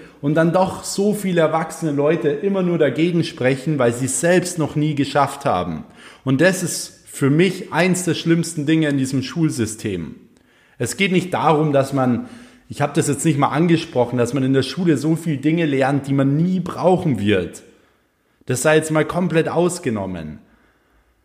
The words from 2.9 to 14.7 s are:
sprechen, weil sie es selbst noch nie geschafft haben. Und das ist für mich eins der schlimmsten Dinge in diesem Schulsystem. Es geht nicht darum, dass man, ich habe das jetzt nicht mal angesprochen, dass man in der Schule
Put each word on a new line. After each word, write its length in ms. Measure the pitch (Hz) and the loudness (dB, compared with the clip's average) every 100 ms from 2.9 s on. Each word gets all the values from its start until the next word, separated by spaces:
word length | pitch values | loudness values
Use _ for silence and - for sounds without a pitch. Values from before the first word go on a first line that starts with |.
| 139 175 170 | 2 0 2
sprechen, 560 | - - 127 139 - 147 | -2 0 0 0 0 2
weil 140 | 120 | 2
sie 120 | 117 131 | 2 -2
es 140 | - | 0
selbst 380 | 170 180 180 - | 2 2 2 -2
noch 180 | 143 156 | -2 0
nie 200 | 151 139 | 0 0
geschafft 500 | 135 147 135 - 143 | 0 0 0 0 -2
haben. 400 | 92 87 80 - - - - | 0 -2 -6 -12 -20 -20 -8
Und 160 | 131 135 | -2 2
das 240 | 175 185 | 4 2
ist 440 | 175 - - - - | -4 -6 -10 -16 -16
für 220 | - 139 | -2 2
mich 440 | 151 190 185 - | 4 2 0 -4
eins 300 | 143 185 180 | 0 0 0
der 100 | - | -2
schlimmsten 520 | 151 165 170 165 - 147 | -2 0 0 0 -4 0
Dinge 240 | 160 151 | 2 2
in 80 | 143 | 0
diesem 260 | 131 135 | 0 -2
Schulsystem. 920 | 123 170 156 123 107 - 117 92 73 - - _ _ _ _ - | -4 -2 0 0 -4 -4 -6 -6 -8 -14 -20 _ _ _ _ -6
Es 180 | 127 - | -6 -2
geht 140 | 190 | 0
nicht 220 | 180 180 | 0 0
darum, 380 | 120 143 151 156 | 0 2 2 2
dass 200 | 139 127 | 2 0
man, 360 | 139 127 117 - - - - - | 0 0 0 -4 -14 -20 -20 -12
ich 120 | - | -6
habe 120 | 143 165 | -2 0
das 120 | 135 | 0
jetzt 180 | 139 165 | 0 0
nicht 120 | 143 | 2
mal 120 | 127 | 0
angesprochen, 680 | 139 175 165 - 123 120 123 | 2 2 2 0 -2 0 0
dass 160 | 120 | 0
man 100 | 139 | 0
in 100 | 131 | 2
der 100 | 135 | 2
Schule 340 | 127 | 0